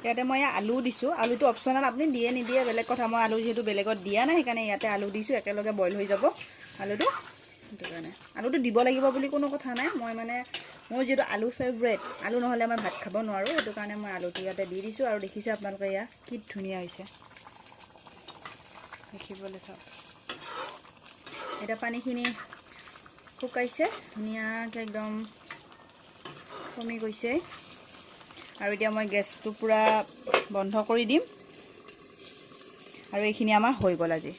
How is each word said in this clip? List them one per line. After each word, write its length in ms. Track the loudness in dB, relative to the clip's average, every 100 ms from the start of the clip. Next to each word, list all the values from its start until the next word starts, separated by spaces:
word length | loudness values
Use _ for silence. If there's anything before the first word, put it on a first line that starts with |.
| 2
ইয়াতে 160 | 2 4
মই 100 | 4 4 2
আলু 160 | 2 2 2
দিছোঁ। 240 | 0 0 4
আলুটো 220 | 2 6 4
অপচনেল, 320 | 4 2 4 4
আপুনি 140 | 4 2 4
দিয়ে 120 | 2 0
নিদিয়ে 240 | 2 4 4
বেলেগ 180 | 2 2
কথা। 120 | 2 4
মই 80 | 4 4
আলু 100 | 4
যিহেতু 180 | 2 2 2
বেলেগত 300 | 2 2 0 2
দিয়া 160 | 4 6
নাই, 60 | 6
সেইকাৰণে 240 | 4 0 0
ইয়াতে 180 | 0 2 2
আলু 100 | 0 -2
দিছোঁ, 180 | 0 0
একেলগে 320 | 2 0 0 2
বইল 160 | 2 2
হৈ 80 | 2
যাব 120 | 6 4 2 -12 -14 -14 -6
আলুটো। 240 | -4 2 2 2 -8 -14 -16 -16 -16
সেইটো 180 | -8 -6
কাৰণে 200 | -6 -10 -12 -10 -2
আলুটো 200 | 2 4 4
দিব 100 | 6 6
লাগিব 180 | 6 4 4
বুলি 120 | 0
কোনো 120 | 2 0
কথা 160 | -2 -2 0
নাই। 100 | 0 0
মই 120 | -4 -4
মানে, 160 | -4 -4 -4 -8 -10 -14 -4
মোৰ 120 | 0 4
যিহেতু 180 | 4 4
আলু 140 | 0 0 0
ফেভৰেট, 420 | -2 2 2 2 -2 -6 -2
আলু 100 | 0
নহ'লে 220 | 2 2 2
মই 80 | 2
ভাত 100 | 0 -4
খাব 120 | -2 -2 -2
নোৱাৰোঁ, 240 | 0 2 2
সেইটো 160 | 0 -4
কাৰণে 160 | -6 -6
মই 80 | -6 -4
আলুটো 220 | -2 -2
ইয়াতে 200 | -4 -2 -4
দি 80 | -4 -6
দিছোঁ। 180 | -2 0
আৰু 80 | 0 -2
দেখিছে 220 | -4 -4 -2
আপোনালোকে, 300 | -4 -4 -2
এয়া 120 | -2 -4 -12 -10
কি 80 | -10 -8
ধুনীয়া 260 | -8 -4 -4
হৈছে 200 | -8 -10 -14 -16 -18 -18 -18 -18 -18 -18 -18 -18 -18 -16 -16 -14 -16 -16 -16 -18 -16 -18 -16
দেখিবলৈ, 480 | -14 -12 -10 -10 -12 -14
চাওক। 140 | -16 -14 -14 -14 -12 -10 -8 -8 -8 -8 -10 -16 -18 -18 -16 -14 -10 -8 -6
এতিয়া 160 | -4 -4
পানীখিনি 400 | -4 -4 -4 -2 -2 -2 -12 -16 -18 -18 -16 -16 -18 -20 -20 -6
শুকাইছে, 440 | -4 0 -2 0 0 0 -10
ধুনীয়াকৈ 680 | -8 -6 -4 -4 -4 -4 -6 -6
একদম 240 | -4 -4 -4 -8 -14 -16 -16 -16 -20 -20 -20 -18 -16 -14 -14 -14 -12 -10
কমি 220 | -8 -6 -4
গৈছে। 280 | -4 -2 0 0 -2 -12 -12 -14 -14 -14 -14 -16 -16 -16 -16 -4
আৰু 100 | -2 2
এতিয়া 140 | 2 2
মই 100 | 2
গেছটো 360 | 2 0 -4 -6 -2
পূৰা 200 | 4 8 8 6 2 -8 2 2 4 0
বন্ধ 180 | 2 2 4
কৰি 140 | 4 6
দিম। 120 | 4 4 -10 -18 -18 -18 -18 -16 -16 -16 -12 -12 -12 -14 -14 -16 -16 -16 -14 -4
আৰু 80 | 0 2
এইখিনি 220 | 2 6 6
আমাৰ 140 | 6 6
হৈ 140 | 4 4
গ'ল 120 | 2 2
আজি। 160 | -2